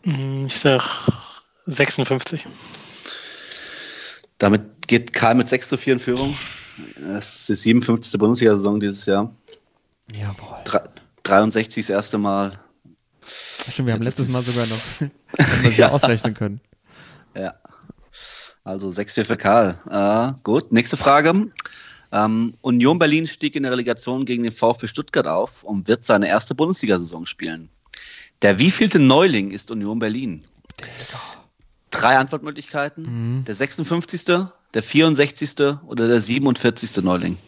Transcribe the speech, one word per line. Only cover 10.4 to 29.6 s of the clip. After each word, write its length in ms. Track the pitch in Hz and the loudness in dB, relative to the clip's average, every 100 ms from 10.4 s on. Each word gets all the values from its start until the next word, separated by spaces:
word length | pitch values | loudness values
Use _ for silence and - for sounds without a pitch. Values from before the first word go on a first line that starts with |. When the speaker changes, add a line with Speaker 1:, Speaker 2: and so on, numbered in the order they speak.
| - - - | -16 -16 -4
Speaker 2:
Dre-, 240 | 104 - - _ _ | -4 -4 -20 _ _
dreiundsechzig 600 | - 98 107 110 113 - 104 | 2 4 4 2 -2 -6 -2
das 20 | |
erste 280 | 101 101 107 | -2 -2 -2
Mal. 400 | 101 98 98 95 _ _ _ _ _ _ | 0 0 -2 -8 _ _ _ _ _ _
Speaker 3:
Stimmt, 640 | - - - - - - 127 | -18 -16 -12 -10 -8 -4 -2
wir 60 | |
haben 100 | 110 | -2
Speaker 2:
Jetzt 160 | 117 139 | -2 -2
Speaker 3:
letztes 80 | 123 | -2
Speaker 2:
ist 40 | |
Speaker 3:
Mal 80 | 127 | -2
sogar 240 | 123 120 113 | -2 -2 -2
noch, 80 | 110 | -4
<laughs> 640 | - - 143 _ _ - | -6 -8 -10 _ _ 0
haben 240 | - 123 | 2 4
wir 80 | 123 | 2
es 60 | 110 | 4
Speaker 2:
<laughs> 0 | |
Ja. 100 | - | 4
Speaker 3:
ja 40 | |
ausrechnen 420 | 143 135 110 120 107 | 4 2 2 -2 -2
können. 260 | 104 101 _ _ _ - - - _ - | -6 -6 _ _ _ -20 -20 -20 _ -10
Speaker 2:
Ja. 200 | 95 - _ - _ - _ - - - - _ | -10 -10 _ -20 _ -20 _ -20 -20 -18 -20 _
Also 280 | - 95 98 | -10 -8 -6
sechs 220 | 90 104 | -8 -6
vier 120 | - 104 | -4 -2
für 120 | 117 | 0
Karl. 420 | 110 117 101 87 - | 4 4 4 0 -6
Äh, 500 | 104 101 107 123 131 | 0 2 2 0 -4
gut, 280 | - 127 - | 0 0 2
nächste 260 | 117 120 147 | 0 0 0
Frage. 540 | 143 143 151 185 214 - - - - - _ | 4 4 6 2 0 -8 -14 -18 -20 -20 _
Ähm, 420 | 101 110 110 117 - | -2 0 0 -2 -4
Union 380 | 131 123 127 170 | 0 4 4 4
Berlin 280 | 160 156 160 | 2 2 -2
stieg 280 | - 151 147 | -6 -6 -4
in 80 | |
der 80 | 135 | -2
Relegation 540 | 127 120 117 - 127 127 | -2 -2 -6 -4 -4 -4
gegen 180 | 123 | -2
den 80 | 117 | -4
V 200 | 110 117 | 0 0
F 60 | 120 | 0
B 80 | 113 | -4
Stuttgart 400 | - - 151 - | -8 -4 -2 0
auf 360 | 85 117 - | -2 -4 -8
und 240 | - 101 92 | -6 -6 0
wird 180 | 120 - | -2 2
seine 220 | 107 98 | 2 4
erste 280 | 104 - 131 | 0 0 -2
Bundesliga-Saison 720 | 160 190 107 92 85 82 82 | -2 0 0 0 -2 -10 -12
spielen. 440 | - 82 80 82 _ _ - - - - _ | -10 -10 -12 -16 _ _ -20 -20 -20 -20 _
Der 180 | 104 95 | 2 6
wievielte 400 | 156 - 220 170 | 4 4 4 6
Neuling 520 | 135 135 185 123 98 | 8 8 6 4 -2
ist 200 | 98 | -8